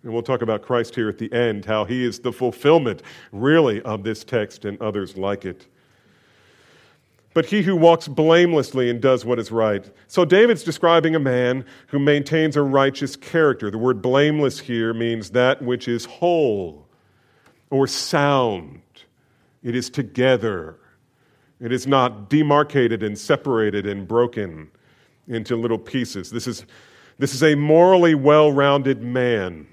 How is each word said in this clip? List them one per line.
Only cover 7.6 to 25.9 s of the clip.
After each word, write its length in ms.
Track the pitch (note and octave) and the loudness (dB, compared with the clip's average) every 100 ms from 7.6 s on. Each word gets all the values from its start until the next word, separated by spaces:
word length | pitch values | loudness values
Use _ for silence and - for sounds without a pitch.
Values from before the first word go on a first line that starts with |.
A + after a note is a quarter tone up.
who 120 | F#3 F#3 | 0 4
walks 320 | E3 E3 D3+ | 4 4 0
blamelessly 840 | C#3 D#3 E3 F3 D#3+ C3+ C3 B2 | -2 4 4 4 2 -2 -2 -2
and 120 | A#2+ | 0
does 220 | C3 B2+ | 2 0
what 160 | A2+ A#2+ | 0 -4
is 100 | G#2 | -4
right. 400 | A2+ A2 G2+ - _ _ | -2 0 -2 -6 _ _
So 180 | - E3+ | -2 2
David's 380 | F3+ A#3+ F#3+ | 6 4 2
describing 520 | - D#3 F3 E3 D#3+ D#3+ | -2 0 4 4 4 0
a 40 | |
man 440 | C3+ B2 B2 C3 B2 - _ | 0 0 0 -2 -8 -20 _
who 120 | C#3+ | -2
maintains 580 | C#3 D3 C#3 D#3+ D#3 D3 | 2 2 0 -2 0 0
a 40 | |
righteous 540 | C#3+ C3+ C3+ C3+ C#3 - | 0 2 2 0 -10 -10
character. 560 | - E3 D3+ B2 G#2+ | -4 0 2 0 -6
The 60 | G#2+ | -2
word 240 | B2 A#2+ | -2 0
blameless 580 | B2+ C3+ D3 D3+ C#3 - | 0 2 2 2 -2 -4
here 340 | - A#2 A2+ | -8 -4 -4
means 360 | A2+ A#2 A2+ F#2+ | -4 -4 -6 -4
that 300 | A2 B2+ C3+ | 0 2 0
which 260 | B2 B2 - | -2 -6 -4
is 180 | A#2+ - | -6 -6
whole 800 | - F3 E3+ C#3 G#2 F2 D2 _ _ _ _ _ _ _ _ _ | -4 0 0 0 -2 -6 -14 _ _ _ _ _ _ _ _ _
or 180 | C3+ C3+ | -2 -2
sound. 920 | - - D#3+ C#3+ C#3 A#2+ G2 D#2 C#2 _ _ _ _ _ _ _ _ | -4 -2 0 2 2 0 -4 -10 -20 _ _ _ _ _ _ _ _
It 100 | A#2+ | -6
is 160 | B2 A#2+ | -6 -6
together. 880 | - A2+ B2 B2+ B2 A2 F#2+ D#2+ E2 _ _ _ _ _ _ _ _ | -8 -8 0 2 2 0 -6 -10 -18 _ _ _ _ _ _ _ _
It 100 | A#2 | -6
is 160 | B2 C3 | -6 0
not 420 | C#3 B2+ G#2+ G2+ | 2 2 -2 -2
demarcated 760 | D3 D3+ D3 D3 C#3+ A#2 A2 | 0 4 2 2 2 0 0
and 140 | G#2+ G#2 | -6 -8
separated 720 | - C#3 C#3+ A#2 G#2+ G#2 G2+ | -2 -2 0 -2 0 -2 -6
and 180 | G2 F2+ | -8 -2
broken 640 | A#2 A#2+ A2+ G2 D#2 D#2 _ _ _ _ _ - | 0 0 -2 -10 -10 -20 _ _ _ _ _ -10
into 280 | A#2 G#2 A#2 | -10 -4 -4
little 240 | A#2 A2 | -2 -4
pieces. 500 | - | -4